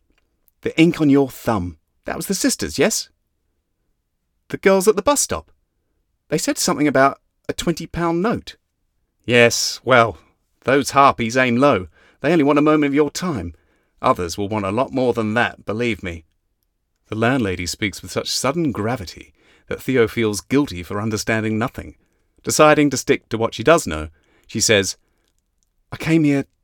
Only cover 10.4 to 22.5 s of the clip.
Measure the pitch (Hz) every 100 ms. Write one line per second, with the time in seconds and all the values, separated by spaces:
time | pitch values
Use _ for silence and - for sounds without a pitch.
10.4 | _ _ - 139 135 139 139 117 113 123
11.4 | 127 120 143 107 87 _ _ _ 139 175
12.4 | 139 147 151 151 143 139 147 - 147 127
13.4 | 87 - _ _ _ - 123 127 87 92
14.4 | 101 107 98 107 135 127 127 117 107 113
15.4 | 107 - - 107 120 101 92 82 - _
16.4 | _ _ _ _ _ _ - 110 117 135
17.4 | 104 90 87 - 104 - 90 117 - -
18.4 | 127 170 160 104 104 127 90 - - _
19.4 | _ _ - 95 - 127 110 - 110 104
20.4 | - 135 143 90 85 101 110 107 - 113
21.4 | 110 110 123 - 80 - _ _ _ _
22.4 | -